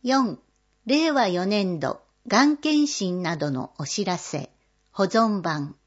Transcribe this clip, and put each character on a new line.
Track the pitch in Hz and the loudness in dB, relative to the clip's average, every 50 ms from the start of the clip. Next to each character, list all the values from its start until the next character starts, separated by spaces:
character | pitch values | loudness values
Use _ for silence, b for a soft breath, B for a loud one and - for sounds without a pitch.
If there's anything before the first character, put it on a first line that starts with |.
| - | 0
四、 | 247 262 269 262 214 135 - _ _ _ _ _ _ _ _ _ | 0 2 2 2 0 -2 -8 _ _ _ _ _ _ _ _ _
令 | 226 269 302 320 330 | 0 2 2 2 2
和 | 294 269 233 196 | 2 2 2 2
四 | 180 175 180 | 0 0 0
年 | 190 208 208 202 185 175 160 | 0 0 0 0 0 -2 -2
度、 | 139 127 110 - _ _ _ _ _ | -2 -4 -4 -6 _ _ _ _ _
が | - 196 214 269 | 0 2 4 4
ん | 294 302 294 | 4 4 2
検 | - 302 302 302 294 | 0 0 2 2 2
診 | 285 - - 202 185 180 180 | 2 0 -4 -4 -4 -2 -2
な | 180 160 170 151 | -4 -4 -4 -2
ど | 160 147 | -2 -2
の | 135 127 - - _ - | -2 -4 -6 -8 _ -10
お | 147 | -8
知 | - - - 202 | -6 -4 -4 -2
ら | 185 180 165 | -2 -4 -4
せ、 | - - - - - - _ _ _ _ _ _ _ _ | -6 -8 -8 -8 -8 -10 _ _ _ _ _ _ _ _
保 | _ - 196 | _ -2 -2
存 | 185 - 226 226 220 208 196 | 2 4 2 2 2 2 -2
版。 | 170 170 156 151 143 147 - _ _ | -2 -4 -4 -4 -6 -6 -8 _ _